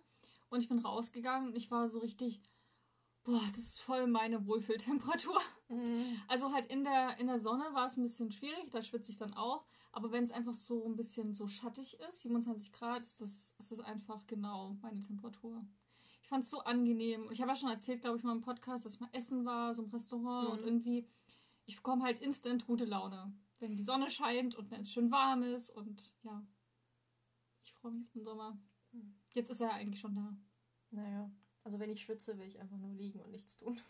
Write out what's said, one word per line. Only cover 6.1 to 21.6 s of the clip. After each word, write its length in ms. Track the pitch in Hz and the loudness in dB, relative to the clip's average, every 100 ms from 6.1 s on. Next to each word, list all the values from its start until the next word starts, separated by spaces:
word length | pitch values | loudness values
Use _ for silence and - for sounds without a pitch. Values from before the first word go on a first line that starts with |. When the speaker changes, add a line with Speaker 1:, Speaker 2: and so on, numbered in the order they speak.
| 220 202 | -2 0
Speaker 1:
Also 280 | 254 269 | 2 4
halt 100 | 277 - | 2 2
in 180 | 262 | 0
der, 340 | 277 269 254 - | 4 4 4 2
in 80 | 247 | 2
der 100 | 247 | 2
Sonne 260 | 214 247 311 | 2 2 2
war 100 | 277 254 | 0 2
es 120 | 254 | 2
ein 40 | |
bisschen 260 | 240 - 220 | 0 0 -4
schwierig, 380 | 202 285 330 330 | -4 -6 -6 -4
da 100 | 226 | -4
schwitze 300 | 226 233 - | -4 -4 -6
ich 80 | 202 | -6
dann 160 | 208 | -6
auch. 320 | 202 226 302 - - - | -2 0 -2 -4 -20 -12
Aber 180 | - 220 | -6 -2
wenn 140 | 240 | 2
es 60 | 240 | 2
einfach 220 | 233 233 | 0 -2
so 320 | 233 - 233 226 | -4 -2 0 0
ein 80 | 220 | -2
bisschen 380 | 233 233 214 | -2 -2 -2
so 140 | 202 202 | -2 -4
schattig 520 | - 240 254 262 - | -4 -6 -8 -10 -10
ist, 220 | 330 - | -10 -8
siebenundzwanzig 500 | 233 240 233 214 202 | 2 2 2 -2 -6
Grad, 280 | - 240 240 | -6 -2 -2
ist 160 | 233 - | -4 -6
das, 340 | 208 196 - - | -4 -4 -6 -10
ist 140 | - | -8
das 80 | 220 | -8
einfach 460 | 208 214 208 214 - | -8 -8 -8 -10 -6
genau 520 | 214 208 196 190 202 | -4 -2 -4 -6 -8
meine 220 | 226 202 | -6 -6
Temperatur. 600 | 196 202 233 - 233 226 202 - _ _ - - | -6 -6 -8 -10 -10 -8 -10 -16 _ _ -20 -20
Ich 60 | - | -2
fand's 200 | 269 254 | 0 0
so 120 | 294 | -2
angenehm. 680 | - 240 240 226 226 220 220 | 2 6 6 6 4 0 -2
Und 60 | |
ich 100 | 226 | 0
habe 80 | 254 | 2
ja 60 | 269 | 2
schon 120 | 262 | 2
erzählt, 300 | 214 - 247 | 0 -2 -2
glaub 160 | 247 233 | 0 0
ich, 60 | |
mal 100 | 240 | 2
im 80 | 226 | 0
Podcast, 460 | 240 240 254 247 226 | -2 -6 -4 -6 -6
dass 80 | |
ich 60 | - | -8
mal 100 | 240 | -6
essen 320 | 247 233 254 | -4 -2 0
war, 300 | 240 240 233 | 0 0 0
so 80 | 233 | -2
im 80 | 214 | -4
Restaurant 580 | 233 233 240 240 247 233 | -4 -4 -2 0 2 2
Speaker 2:
Mhm. 40 | |
Speaker 1:
und 100 | 214 | 0
irgendwie 420 | 226 233 240 240 233 - - - _ _ | 4 4 4 2 0 -12 -20 -20 _ _